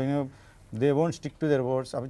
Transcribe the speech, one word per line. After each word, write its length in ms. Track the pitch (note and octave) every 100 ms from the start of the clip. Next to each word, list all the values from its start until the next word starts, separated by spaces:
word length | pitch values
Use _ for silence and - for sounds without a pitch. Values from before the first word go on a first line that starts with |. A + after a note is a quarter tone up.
| C3+
you 60 | C#3+
know, 100 | C3+ C#3 - - - A2
they 100 | C#3 C#3
won't 160 | E3 D3
stick 160 | C#3+ -
to 40 | D#3
their 100 | C#3+ B2+
words. 200 | C3 B2+ C3+
అవి 140 | B2+